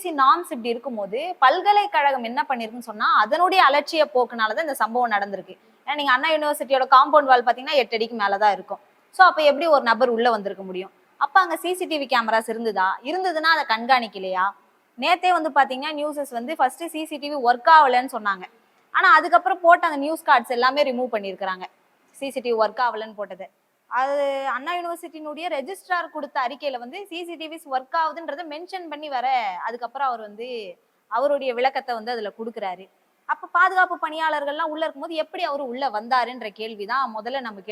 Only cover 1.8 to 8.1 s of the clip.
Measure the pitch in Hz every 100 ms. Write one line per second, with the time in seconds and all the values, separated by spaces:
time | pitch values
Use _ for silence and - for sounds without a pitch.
1.8 | 392 311 277 262 233 262 294 247 220 240
2.8 | 233 214 277 294 214 311 359 381 269 285
3.8 | 294 320 294 254 233 233 214 240 320 269
4.8 | 220 240 240 202 202 190 175 - _ _
5.8 | - 294 277 254 320 311 294 294 262 262
6.8 | 262 262 294 302 269 247 240 240 277 294
7.8 | 233 226 226